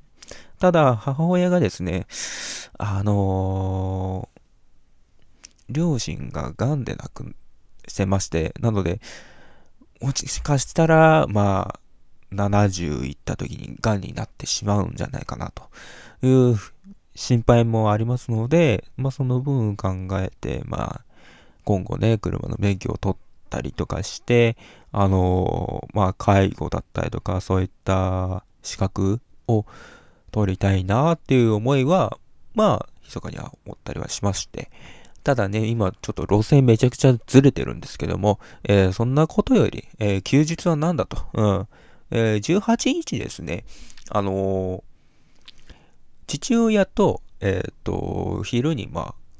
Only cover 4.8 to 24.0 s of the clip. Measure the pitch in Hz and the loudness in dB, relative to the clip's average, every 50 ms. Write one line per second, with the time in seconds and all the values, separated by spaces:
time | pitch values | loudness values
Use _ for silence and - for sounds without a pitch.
4.8 | - _ _ _ _ _ _ - - - - _ - - _ _ _ - 120 151 | -20 _ _ _ _ _ _ -20 -20 -20 -20 _ -20 -20 _ _ _ -6 -4 -2
5.8 | 170 175 143 113 - - 71 67 67 62 - - 67 67 - - 110 131 151 139 | 0 0 0 -2 -4 -6 -8 -8 -8 -8 -8 -8 -8 -6 -4 -2 -2 0 0 -2
6.8 | 117 - - - - - - - - - - - - - - - - - - - | -4 -6 -8 -8 -10 -14 -14 -12 -14 -14 -14 -16 -18 -20 -20 -20 -20 -20 -20 -20
7.8 | - - - - 98 95 98 98 - - - 80 80 - - - - 117 107 101 | -16 -10 -4 -4 -2 0 0 0 -2 -2 -2 -2 -2 -4 -4 -2 -2 0 0 0
8.8 | 92 85 90 107 - - - - - - - - - - - - - - - - | 0 -2 -2 -4 -8 -14 -18 -20 -20 -20 -20 -20 -20 -20 -20 -20 -20 -20 -20 -20
9.8 | - _ _ - - 135 - - - - - - - - 143 131 - - - - | -20 _ _ -8 -6 -6 -4 -4 -6 -8 -8 -6 -2 0 0 0 -2 -2 0 2
10.8 | 165 160 160 160 160 160 156 156 143 - 98 104 101 98 95 95 - - - - | 4 4 6 6 8 8 6 4 2 2 2 2 2 2 2 0 -2 -4 -8 -12
11.8 | _ - - - - - - - - - 98 101 101 101 101 104 104 101 92 90 | _ -20 -20 -20 -20 -20 -20 -20 -18 -10 -4 -2 0 2 4 4 4 2 2 -2
12.8 | 85 76 73 62 67 67 76 - - - - - - - - - - - - - | -4 -4 -4 -4 -4 -6 -8 -8 -8 -8 -6 -6 -6 -8 -10 -12 -12 -14 -8 -4
13.8 | - 113 107 98 90 - - - 113 - - - - - - - 107 104 101 104 | -2 0 0 -2 -4 -6 -8 -8 -10 -10 -10 -12 -8 -8 -6 -4 -2 0 0 0
14.8 | 92 85 - - - - - - - - - - - - - - - - - - | 0 -2 -4 -6 -8 -6 -8 -8 -10 -10 -10 -8 -8 -10 -10 -14 -20 -20 -20 -20
15.8 | - - - - - - - - - 131 131 131 123 123 117 101 - - - - | -20 -20 -20 -20 -20 -20 -8 -2 2 4 6 6 6 6 4 0 -2 -8 -18 -20
16.8 | - - - - _ _ - - - - 123 117 - - 120 117 117 117 113 113 | -20 -20 -20 -20 _ _ -16 -8 -2 0 0 2 4 6 6 6 4 2 2 0
17.8 | 110 107 104 107 113 120 123 123 - - 113 110 113 127 156 170 170 139 104 - | 2 2 2 0 0 -2 -4 -4 -4 -4 -4 -2 0 2 2 4 4 4 2 0
18.8 | - - - - 131 135 131 - 131 127 127 127 131 143 139 127 110 107 101 101 | -2 -6 -8 -6 -4 -4 -2 -2 -2 0 0 0 0 0 0 0 0 0 -2 -2
19.8 | - 95 92 92 92 92 95 92 95 - - - - 65 65 - - - - - | -2 -4 -4 -4 -6 -4 -4 -4 -4 -4 -6 -8 -6 -6 -6 -6 -6 -6 -6 -6
20.8 | - - - - - - - - - - - - - - - _ - - 104 92 | -6 -6 -8 -10 -14 -20 -20 -20 -20 -20 -20 -20 -20 -20 -20 _ -2 -2 -2 0
21.8 | 92 - 92 92 104 110 113 110 - 90 90 - - - - - 98 101 98 95 | -2 -4 -4 0 2 2 2 2 0 -4 -4 -4 -6 -6 -4 -2 0 0 0 -2
22.8 | - - - - - 98 92 - - - - - - - - - - 69 - - | -4 -6 -6 -4 -2 -4 -4 -4 -8 -20 -20 -20 -14 -10 -8 -8 -8 -6 -6 -6
23.8 | 85 - - - | -6 -4 -4 -6